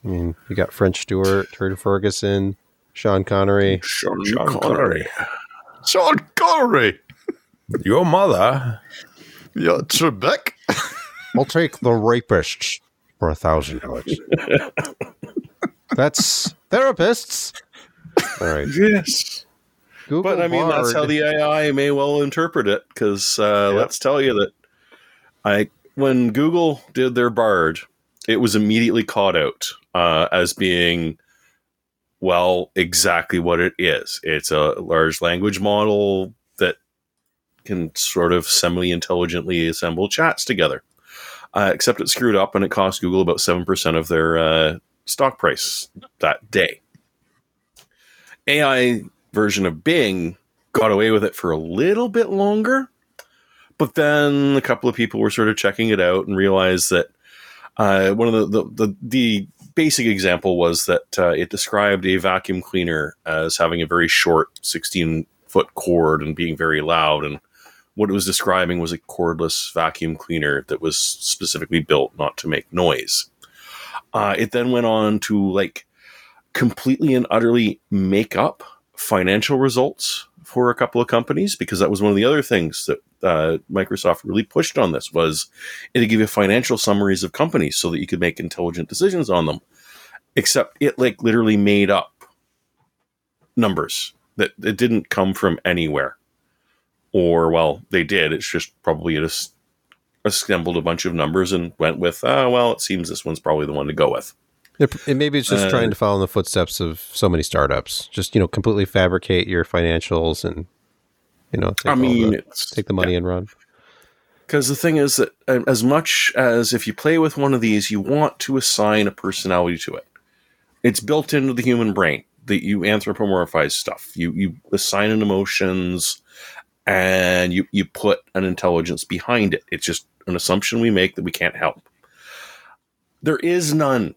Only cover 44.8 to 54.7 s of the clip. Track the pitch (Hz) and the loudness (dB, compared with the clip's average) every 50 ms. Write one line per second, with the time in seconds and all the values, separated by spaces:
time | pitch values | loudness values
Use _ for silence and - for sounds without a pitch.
44.8 | _ _ _ _ _ - - - 143 135 127 _ - 80 - - - - - - | _ _ _ _ _ -10 -4 0 0 -2 -2 _ -2 -2 -2 -2 -6 -8 -8 -8
45.8 | - - _ - - - _ _ - 78 73 - - 104 - 98 87 71 - _ | -10 -12 _ -20 -20 -20 _ _ -2 -2 -2 -2 -6 -4 -2 0 0 0 -2 _
46.8 | _ _ _ _ _ _ _ _ _ _ _ _ _ _ _ _ _ _ _ - | _ _ _ _ _ _ _ _ _ _ _ _ _ _ _ _ _ _ _ -20
47.8 | - _ _ _ _ _ _ _ _ - - _ _ - 143 147 151 139 135 127 | -20 _ _ _ _ _ _ _ _ -20 -20 _ _ 0 2 2 4 4 4 4
48.8 | 127 123 120 107 - - _ _ _ _ - 104 107 104 98 101 95 90 80 78 | 2 2 2 -2 -4 -12 _ _ _ _ -2 0 0 2 2 2 0 0 -2 -2
49.8 | 87 151 165 170 135 104 95 92 85 82 92 _ _ _ _ _ _ _ _ - | -2 0 2 2 2 0 0 -2 -4 -6 -8 _ _ _ _ _ _ _ _ 0
50.8 | 110 110 104 98 110 110 110 107 101 98 - - - 90 80 78 78 82 85 98 | 2 4 4 4 4 4 4 2 2 0 -4 -4 -4 -2 -2 -2 -4 -4 -2 0
51.8 | 139 175 208 220 240 240 196 233 226 - 196 196 202 202 208 214 220 247 254 269 | 0 2 2 0 0 -2 0 -2 -2 0 0 0 0 0 0 0 0 0 0 -2
52.8 | 269 - _ _ _ _ _ _ - _ _ _ _ _ _ _ _ _ _ _ | -2 -4 _ _ _ _ _ _ -20 _ _ _ _ _ _ _ _ _ _ _
53.8 | 151 135 - - 151 147 147 147 147 147 143 143 139 139 139 139 131 - | -4 -2 0 0 2 2 4 4 2 2 2 2 2 2 2 2 2 0